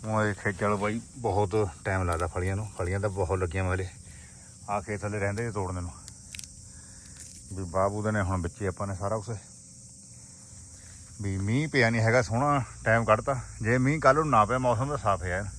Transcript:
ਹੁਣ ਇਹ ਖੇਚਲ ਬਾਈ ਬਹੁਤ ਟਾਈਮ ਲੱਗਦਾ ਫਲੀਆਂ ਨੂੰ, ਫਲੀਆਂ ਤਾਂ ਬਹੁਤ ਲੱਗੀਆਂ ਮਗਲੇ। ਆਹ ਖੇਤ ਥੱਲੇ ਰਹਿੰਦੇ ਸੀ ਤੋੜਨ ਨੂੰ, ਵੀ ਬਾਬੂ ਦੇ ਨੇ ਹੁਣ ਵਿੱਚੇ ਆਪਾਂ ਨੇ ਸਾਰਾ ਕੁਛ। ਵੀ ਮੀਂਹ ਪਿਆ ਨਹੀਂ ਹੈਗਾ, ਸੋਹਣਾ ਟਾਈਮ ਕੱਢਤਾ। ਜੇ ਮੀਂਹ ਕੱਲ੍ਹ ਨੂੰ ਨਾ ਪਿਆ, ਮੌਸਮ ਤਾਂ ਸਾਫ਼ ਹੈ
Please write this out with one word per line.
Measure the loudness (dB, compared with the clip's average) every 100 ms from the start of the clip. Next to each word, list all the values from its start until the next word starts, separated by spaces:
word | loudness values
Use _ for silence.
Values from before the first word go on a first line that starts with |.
ਹੁਣ | 0 0 2
ਇਹ |
ਖੇਚਲ | 0 -4 0 0 2
ਬਾਈ | 0 -2 -6 -6
ਬਹੁਤ | 0 2 2 2 0 -2 -2
ਟਾਈਮ | 0
ਲੱਗਦਾ | 2 0 0
ਫਲੀਆਂ | -2 -2 -2
ਨੂੰ, | -6 -4
ਫਲੀਆਂ | -2 0
ਤਾਂ | -2
ਬਹੁਤ | 0 0 0
ਲੱਗੀਆਂ | 0 0
ਮਗਲੇ। | 0 0 -2 -8 -18 -18 -18 -20 -20 -18 -4
ਆਹ | -4
ਖੇਤ | -2 -4
ਥੱਲੇ | -2 -2
ਰਹਿੰਦੇ | 0 0 -2
ਸੀ |
ਤੋੜਨ | -2 -2 -2
ਨੂੰ, | -6 -10 -16 -18 -14 -12 -12 -14 -18 -18 -18 -18 -18 -16 -16 -16 -12
ਵੀ | -8
ਬਾਬੂ | -4 2 2 2
ਦੇ | 0
ਨੇ | 0
ਹੁਣ | 2 0
ਵਿੱਚੇ | -2 -4 -4
ਆਪਾਂ | -4 -6
ਨੇ | -4
ਸਾਰਾ | -2 -4
ਕੁਛ। | -4 -10 -10 -20 -20 -20 -20 -20 -20 -20 -20 -20 -18 -18 -18 -18 -18 -18 -18 -8
ਵੀ | -4 -2
ਮੀਂਹ | 2 2 4
ਪਿਆ | 6 6
ਨਹੀਂ | 6
ਹੈਗਾ, | 6 6
ਸੋਹਣਾ | 4 2 4 2 0 -4
ਟਾਈਮ | 2 4 6
ਕੱਢਤਾ। | 4 4 -2 -4 -4
ਜੇ | 2 4
ਮੀਂਹ | 4 6
ਕੱਲ੍ਹ | 6 6
ਨੂੰ | 6
ਨਾ | 6 6
ਪਿਆ, | 4
ਮੌਸਮ | 2 2 0
ਤਾਂ | 0
ਸਾਫ਼ | 0 0
ਹੈ | 0 -2 -4